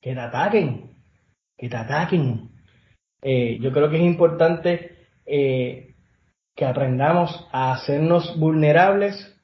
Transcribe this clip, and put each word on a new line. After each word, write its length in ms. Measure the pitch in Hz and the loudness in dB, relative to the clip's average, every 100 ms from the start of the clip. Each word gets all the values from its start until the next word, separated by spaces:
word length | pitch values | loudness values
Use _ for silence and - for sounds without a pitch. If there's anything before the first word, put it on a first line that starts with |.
Que 140 | 127 | -10
te 60 | 127 | -10
ataquen, 720 | 117 127 180 220 151 117 - _ _ _ _ _ _ _ | -8 -4 0 2 0 -4 -12 _ _ _ _ _ _ _
que 100 | 120 | -10
te 80 | 120 | -8
ataquen. 760 | 113 147 175 180 131 113 - - _ _ _ _ _ _ 135 | -6 -4 0 0 0 -4 -8 -20 _ _ _ _ _ _ -2
Eh, 320 | 131 120 113 | 0 0 -4
yo 120 | 131 | -2
creo 160 | 147 151 | 0 0
que 80 | 160 | 2
es 60 | |
importante, 960 | 175 170 170 160 165 170 175 170 - - _ _ | 2 4 2 4 2 2 -2 -2 -6 -20 _ _
eh, 720 | - 143 139 131 127 127 - _ _ _ _ _ _ | -4 0 0 0 -4 -8 -18 _ _ _ _ _ _
que 120 | - 160 | -4 -2
aprendamos 840 | 127 135 127 143 175 170 - - | 0 0 0 2 2 0 -6 -10
a 200 | 131 131 | -4 -2
hacernos 680 | 127 - 143 160 175 170 160 | -4 -4 -2 2 2 0 -2
vulnerables 960 | 156 156 151 160 190 202 202 - - _ | 0 2 4 6 4 4 0 -4 -18 _